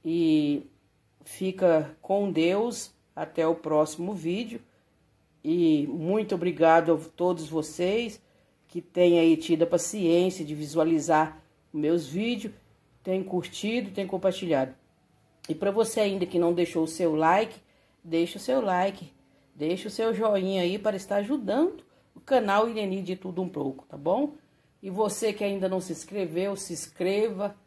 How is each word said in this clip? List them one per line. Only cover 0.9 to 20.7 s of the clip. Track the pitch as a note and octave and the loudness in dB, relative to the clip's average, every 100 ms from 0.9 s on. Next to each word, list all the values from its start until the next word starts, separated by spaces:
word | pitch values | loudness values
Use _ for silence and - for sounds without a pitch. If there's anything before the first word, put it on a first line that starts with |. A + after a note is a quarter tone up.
| _ _ _ | _ _ _
fica | - - F#3+ F#3 F#3 D#3 D3+ - | -18 -6 -6 2 4 4 0 -12
com | - G3+ G3+ | -4 -2 0
Deus. | D#3+ E3 G3 A#3+ G#3 - _ _ - | 2 2 2 -2 -6 -12 _ _ -12
Até | D#3+ - D#3+ | -8 -2 0
o | |
próximo | E3 D#3+ D3+ D#3 - F3 | 0 0 2 2 -2 -6
vídeo. | G3 D#3+ F#3+ A3+ A#2 _ _ _ _ _ _ _ _ | -4 -4 -4 -6 -12 _ _ _ _ _ _ _ _
E | D3+ F3 E3 D3+ C#3+ | -2 2 4 4 0
muito | D3+ D#3+ G#3 G#3 | -4 0 0 0
obrigado | F3+ F3 D3+ E3 E3 E3 | -2 -2 4 6 6 6
a | D#3 - - | 0 0 -2
todos | F3+ F3 D3+ | -2 0 -4
vocês | D#3+ D#3 - F3+ A3 A#3 - _ _ _ _ _ | -6 -6 -4 -2 0 -4 -10 _ _ _ _ _
que | F3 | -14
têm | - F3+ F3 E3+ | -8 4 6 8
aí | E3 D#3 | 6 4
tido | - D#3+ | 2 2
a | E3+ | 4
paciência | F3 - G#3 E3+ E3+ F#3 F3+ | 2 0 0 4 4 2 -2
de | D3+ | -8
visualizar | D3+ D3+ D#3 D#3+ E3 D#3+ D#3 D#3 - _ _ _ | -8 -4 0 2 2 4 2 2 -4 _ _ _
meus | D#3 D3+ E3+ C#3 | -4 0 0 -2
vídeos, | E3+ A3+ A#3 A3 - _ _ _ _ | -4 -2 -4 -8 -14 _ _ _ _
têm | - F#3+ | -4 -4
curtido, | F#3+ F#3 - - G#3 A#3+ G3 | -2 -4 -6 -6 -4 -2 -4
têm | - F#3+ | -6 -6
compartilhado. | F#3+ F#3+ F#3 F3 C#3+ C3 - _ _ _ _ _ _ - | -2 -2 -2 0 0 0 -6 _ _ _ _ _ _ -10
E | |
pra | D#3 G3+ | -2 0
você | G3+ A3 A3+ | 0 0 0
ainda | G#3 F#3+ | 0 0
que | F3+ F3 | -2 2
não | E3+ | 2
deixou | F3 E3+ E3+ | 2 0 0
o | D#3+ | -2
seu | - E3+ | 0 0
like, | D#3 D#3+ F#3+ A3 - _ _ _ _ | 2 4 4 0 -8 _ _ _ _
deixa | E3+ E3 F3 - | -4 -2 -2 -4
o | |
seu | - C4 | -2 0
like, | G#3 F3+ G3 G3+ E3+ _ _ _ _ | 2 0 0 -4 -18 _ _ _ _
deixa | - D3+ F#3 G#3+ | -6 -4 -4 -6
o | |
seu | G3 A3+ | -2 -2
joinha | G3+ A3 G3+ F#3 F#3+ | 0 0 0 0 0
aí | F3 | 0